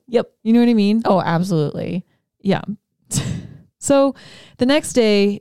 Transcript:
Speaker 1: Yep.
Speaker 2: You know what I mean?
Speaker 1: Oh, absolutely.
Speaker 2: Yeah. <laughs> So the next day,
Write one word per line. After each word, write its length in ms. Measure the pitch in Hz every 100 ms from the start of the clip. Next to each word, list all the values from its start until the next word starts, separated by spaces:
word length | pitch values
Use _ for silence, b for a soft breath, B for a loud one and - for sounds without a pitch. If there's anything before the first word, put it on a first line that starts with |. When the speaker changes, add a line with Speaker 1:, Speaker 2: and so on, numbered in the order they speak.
| -
Speaker 1:
Yep. 240 | 233 - _
Speaker 2:
You 100 | 220
know 60 | 240
what 80 | 240
I 40 |
mean? 280 | 226 202 220
Speaker 1:
Oh, 160 | 226 190
absolutely. 840 | - 165 185 160 147 - - 180 - _ _ _
Speaker 2:
Yeah. 220 | 196 185 - 214 _ _ -
<laughs> 100 | B B B B B B _
So 300 | - 277 277 - B B B B
the 60 | 247
next 260 | 302 -
day, 480 | 247 220 208 202 202